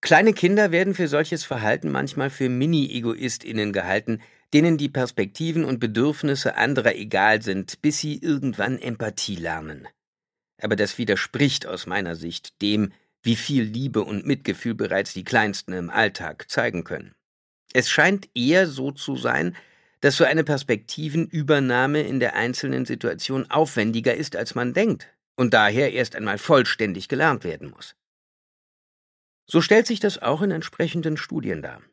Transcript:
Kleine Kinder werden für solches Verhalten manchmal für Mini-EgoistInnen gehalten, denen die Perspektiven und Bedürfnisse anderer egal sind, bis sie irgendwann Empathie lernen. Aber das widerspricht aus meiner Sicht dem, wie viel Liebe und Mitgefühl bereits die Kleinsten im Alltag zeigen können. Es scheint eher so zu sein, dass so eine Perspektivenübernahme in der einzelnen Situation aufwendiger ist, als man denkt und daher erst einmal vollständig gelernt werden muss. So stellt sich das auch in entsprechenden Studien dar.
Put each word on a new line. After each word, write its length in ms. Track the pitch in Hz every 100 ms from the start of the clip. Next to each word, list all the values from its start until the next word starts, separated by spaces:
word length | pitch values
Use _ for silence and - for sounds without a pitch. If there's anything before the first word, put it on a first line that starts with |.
Kleine 340 | - 160 214
Kinder 360 | 208 175 202 208
werden 240 | 170 190
für 140 | 190 165
solches 360 | 147 156 165
Verhalten 460 | - 127 107 123 160
manchmal 380 | 135 139 127 135
für 220 | - 131
Mini-EgoistInnen 1200 | 127 147 160 135 123 117 - 127 - - 113 104
gehalten, 480 | 98 90 98 110 110 - _ _
denen 240 | 147 165 160
die 140 | 143
Perspektiven 760 | 143 123 - 98 - 165 165
und 160 | 143 127
Bedürfnisse 760 | 117 107 139 147 151 139 127 -
anderer 380 | 113 135 117
egal 460 | 95 107 98 101 110
sind, 400 | 110 95 - -
bis 200 | 151 147
sie 180 | 156 147
irgendwann 600 | 165 143 135 110 104 131
Empathie 580 | 131 113 110 104 - 92
lernen. 520 | 82 80 78 76 65 _ _ _ _ _ _ _
Aber 160 | 107 104
das 220 | 104 -
widerspricht 680 | 110 98 - 127 139 - -
aus 200 | 92 -
meiner 300 | 95 90 82
Sicht 440 | 82 - - _
dem, 320 | 101 107 101 - _ _
wie 120 | 117
viel 280 | 113 - 139
Liebe 420 | 107 110 135 110
und 220 | 98 101 -
Mitgefühl 480 | 120 - 95 120
bereits 400 | 110 101 92 101
die 100 | -
Kleinsten 480 | 90 117 107 95 -
im 160 | 92 87
Alltag 640 | 107 110 - 82 76 -
zeigen 340 | - 117 92
können. 300 | 82 85 - _ _ _ _ _ _
Es 160 | 127 123
scheint 400 | - 160 196 -
eher 320 | - 120 175 180
so 260 | 135 131
zu 240 | 139 - 131
sein, 400 | 120 127 170 175 _ _ _ _
dass 180 | 143 139
so 60 |
eine 200 | 143 156
Perspektivenübernahme 1600 | 151 139 143 110 - - 151 151 160 165 143 147 131 123 131 151
in 180 | 127 131
der 140 | 120 -
einzelnen 480 | 117 123 135 131
Situation 680 | 123 123 117 - - 135 -
aufwendiger 640 | 143 156 - 107 113 120
ist, 220 | 120 156 -
als 180 | 113
man 200 | 127 123
denkt 340 | 127 226 - - _ _
und 200 | - 123
daher 400 | 110 104 110 139
erst 200 | 107 120
einmal 220 | - 107 104
vollständig 720 | - 151 120 - 110 92 95
gelernt 340 | 127 160 123
werden 280 | 90 82 71
muss. 260 | - - _ _ _ _ _ _ _ _ _ _ _ _ _ _ _ _
So 140 | 165
stellt 260 | 165 214 -
sich 140 | 220
das 220 | 208 -
auch 180 | 117 151
in 80 | 196
entsprechenden 680 | 160 - - 165 170 160 156
Studien 440 | - 165 110 82
dar. 220 | 71 62 _